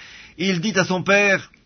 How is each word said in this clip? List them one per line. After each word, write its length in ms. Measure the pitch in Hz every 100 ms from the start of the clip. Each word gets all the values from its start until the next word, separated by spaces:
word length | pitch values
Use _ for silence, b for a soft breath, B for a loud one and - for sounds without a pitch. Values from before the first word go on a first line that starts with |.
| B B B -
et 120 | 185
il 100 | 180
dit 180 | 214 190
à 60 |
son 180 | 180 185
père, « 500 | 170 202 202 190 - _